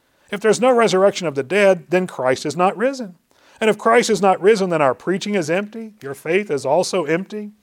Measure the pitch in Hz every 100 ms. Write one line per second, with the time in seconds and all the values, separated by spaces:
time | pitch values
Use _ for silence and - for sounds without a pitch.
0 | _ _ _ 202 220 185 254 240 214 185
1 | 196 - 165 139 127 196 196 175 147 180
2 | 185 - 127 131 147 156 185 185 254 262
3 | 202 - _ _ _ _ 220 208 226 240
4 | 226 196 196 180 185 220 190 160 139 120
5 | - 185 208 202 151 180 208 226 220 208
6 | 139 135 156 190 208 143 131 160 180 190
7 | 147 165 190 214 208 -